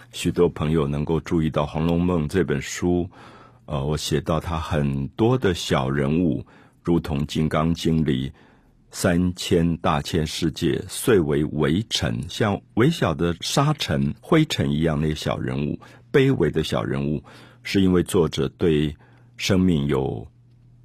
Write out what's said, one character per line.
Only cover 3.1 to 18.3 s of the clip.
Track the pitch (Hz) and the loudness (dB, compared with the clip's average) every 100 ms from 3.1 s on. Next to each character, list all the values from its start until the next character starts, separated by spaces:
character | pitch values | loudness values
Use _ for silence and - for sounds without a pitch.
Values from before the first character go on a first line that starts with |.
| - - - - - - | -10 -20 -20 -20 -20 -8
呃， | 71 | -6
我 | 69 76 | -2 -4
写 | - 76 | -2 -4
到 | 76 80 | 0 -2
他 | 85 82 | -2 -6
很 | 80 78 71 69 69 | -2 -2 -2 -2 -6
多 | - 110 127 | 0 0 2
的 | 107 85 | 0 -2
小 | - 80 65 | -2 -2 0
人 | 71 69 80 | -2 0 0
物， | 90 58 - - - _ | 0 -2 -6 -20 -20 _
如 | - 85 | -2 0
同 | 82 71 76 | 0 -4 -4
《金 | - 78 | -2 0
刚 | 80 80 | 0 0
经》 | 82 85 80 76 | 0 0 0 0
里 | 65 67 - - _ _ _ _ | -2 -4 -10 -20 _ _ _ _
“三 | - 98 87 90 | -2 0 2 0
千 | 90 - 90 85 80 | -2 0 2 2 0
大 | 92 76 | 0 0
千 | - 80 78 | 0 -2 -2
世 | - 82 | -2 -4
界 | - 85 - - | -2 -2 -2 -4
碎 | - - 104 | -4 2 4
为 | 73 71 76 | 4 0 0
微 | 73 73 85 113 | 0 0 0 -2
尘”， | - 71 58 69 | -4 -2 -4 -6
像 | - 110 101 - - | -2 -2 -2 -4 2
微 | 135 | 2
小 | 165 110 76 | 4 0 0
的 | 85 85 | -2 -2
沙 | - - 143 | -2 0 0
尘、 | 151 - 71 69 - | 0 -2 0 0 -4
灰 | - 160 156 | 0 2 2
尘 | - 71 | 0 0
一 | 71 | 2
样， | 80 73 | 0 0
那 | 78 | 0
些 | 76 | -2
小 | - 58 | -4 -4
人 | 62 65 73 | -4 -4 -4
物、 | 67 - - - | -6 -10 -20 0
卑 | 147 135 131 | 2 4 4
微 | 78 | 2
的 | 80 | 0
小 | 78 64 | -2 -2
人 | 55 67 | -2 -2
物， | 69 76 - - - - | -2 -4 -6 -20 -20 -18
是 | - 101 | -2 2
因 | 95 | 4
为 | 90 | 4
作 | 85 98 | 2 2
者 | 78 | 2